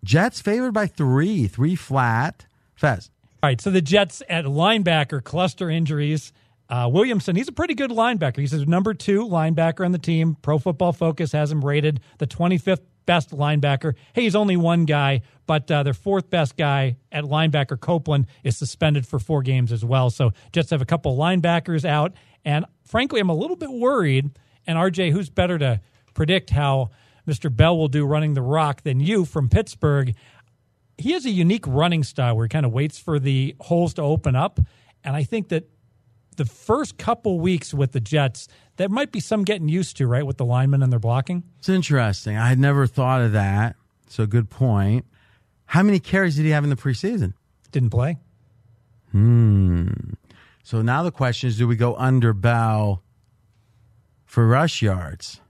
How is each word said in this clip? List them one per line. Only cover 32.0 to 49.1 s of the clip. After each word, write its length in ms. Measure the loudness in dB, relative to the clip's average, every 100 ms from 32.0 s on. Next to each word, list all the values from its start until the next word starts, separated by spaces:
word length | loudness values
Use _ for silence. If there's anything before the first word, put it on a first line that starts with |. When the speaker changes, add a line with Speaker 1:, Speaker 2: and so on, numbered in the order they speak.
Speaker 2:
style 320 | -2 -2 0
where 120 | 0 -2
he 20 |
kinda 200 | -2 -2
waits 300 | 0 -4 -6
for 220 | -4 -2
the 340 | 0 0 -2 -6
holes 340 | -2 0 0
to 80 | -2
open 320 | -2 0 0
up. 240 | 0 0 0 -2 _ _ _
And 100 | -6
I 80 | -4
think 280 | -2 -4 -4
that 180 | -4 -6 _ _ _ _ _ _ -6
the 80 |
first 540 | -6 -6 -2 -2 -2 -6
couple 400 | -4 -2 -2 -2
weeks 320 | 0 0 -2
with 200 | -2 -2
the 80 | -2
Jets, 460 | -2 0 0 -4 -18 _ _ _
there 140 | -4
might 200 | -2 -4
be 100 | -6
some 220 | -4 -2
getting 260 | 0 -2 0
used 260 | -2 -4 -2
to, 100 | 0
right, 200 | 0 -2
with 100 | -4
the 80 |
linemen 380 | 0 2 2 2
and 100 | 2
their 60 | 0
blocking? 460 | 0 -2 -2 -6 -8 _
Speaker 1:
It's 100 | 0
interesting. 640 | 0 2 2 2 -2 -4 0
I 120 | 2
had 100 | 4
never 280 | 4 4 2
thought 360 | 0 0 2
of 100 | 2
that. 440 | 2 2 0 0 -4 _ _ _
So 180 | -4 0
good 240 | 0 -2
point. 560 | -2 0 2 2 0 -2 _ _ _ _ _
How 180 | _ 2
many 160 | 4 2
carries 380 | 0 0 2 2
did 80 |
he 60 | 2
have 120 | 2
in 60 | 0
the 80 | -2
preseason? 560 | -2 -4 -2 -2 -4 -6 _ _ _
Speaker 2:
Didn't 160 | -2 0
play. 300 | 0 -2 -4 _ _ _ _ _ _ _ _ _